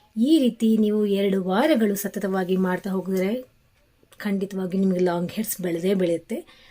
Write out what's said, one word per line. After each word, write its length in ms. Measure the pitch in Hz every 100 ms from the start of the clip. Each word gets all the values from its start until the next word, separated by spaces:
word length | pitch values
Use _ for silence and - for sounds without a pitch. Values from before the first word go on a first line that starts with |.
| _ 220
ಈ 220 | 262 320
ರೀತಿ 380 | 247 - 220 220
ನೀವು 300 | 208 214 208
ಎರಡು 380 | 196 202 190
ವಾರಗಳು 500 | 185 196 311 262 214
ಸತತವಾಗಿ 600 | 196 196 202 196 190 180 190
ಮಾಡ್ತಾ 340 | 185 180 190
ಹೋಗಿದ್ರೆ 540 | 190 180 190 190 254 254 _ _ _ _ _ _ -
ಖಂಡಿತವಾಗಿ 640 | 208 196 190 190 185 190
ನಿಮಗೆ 220 | 190 180
ಲಾಂಗ್ 320 | 180 175 175
ಹೇರ್ಸ್ 280 | - 220 -
ಬೆಳೆದೇ 340 | 175 165 190
ಬೆಳೆಯುತ್ತೆ. 440 | 196 175 165 - 269 - - -